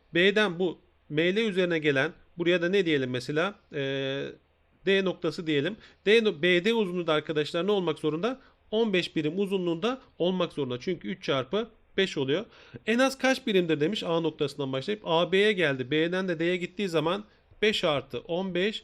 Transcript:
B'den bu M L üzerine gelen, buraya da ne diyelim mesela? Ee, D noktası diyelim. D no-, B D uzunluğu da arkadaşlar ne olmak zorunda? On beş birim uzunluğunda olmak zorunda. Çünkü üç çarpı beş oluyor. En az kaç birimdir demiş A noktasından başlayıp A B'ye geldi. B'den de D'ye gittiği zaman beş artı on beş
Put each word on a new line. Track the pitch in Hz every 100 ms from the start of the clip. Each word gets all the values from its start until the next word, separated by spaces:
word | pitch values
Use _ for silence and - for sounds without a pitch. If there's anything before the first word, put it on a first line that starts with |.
| _
B'den | 165 190 208 208 170
bu | 180 - _ _ -
M | 151 170 196
L |
üzerine | 226 185 180 165
gelen, | 151 135 151 - - -
buraya | 170 175
da | 170
ne | 202 170
diyelim | 147 127
mesela? | 127 120 147 185 208 -
Ee, | 143 135 135 135 135 139 - _ _ _ _ 180
D | 196 185
noktası | 175 170 151 160
diyelim. | 147 151 220 - _ -
D | 226
no-, | 214 165
B | 175 180 185
D |
uzunluğu | 233 196 180 165
da |
arkadaşlar | 151 151 151 143 170 185
ne |
olmak | 208 170 147
zorunda? | 156 156 208 262 - _ _
On | 214 226
beş | 185 170 -
birim | 151 180
uzunluğunda | 202 190 175 170 220 262 - -
olmak | 170 185 165
zorunda. | - 131 123
Çünkü | 190 170 202
üç | 196
çarpı | - 139 127 202 226 - _ -
beş | 190 -
oluyor. | 131 156 226 - - - -
En | 233
az | 262 262
kaç | 254 262 -
birimdir | 190 175 151
demiş | 156 208
A | 180 170
noktasından | 165 156 143 - 135
başlayıp | 131 131 208 -
A | 165 170
B'ye | 190 208
geldi. | 190 156 135 123
B'den | 151 165 185 190
de | 160
D'ye | 170 180
gittiği | 175 - 196
zaman | 165 156 196 208 _ _ -
beş | - 214
artı | 170 143 - 120
on | - 170 190 175
beş | 196 214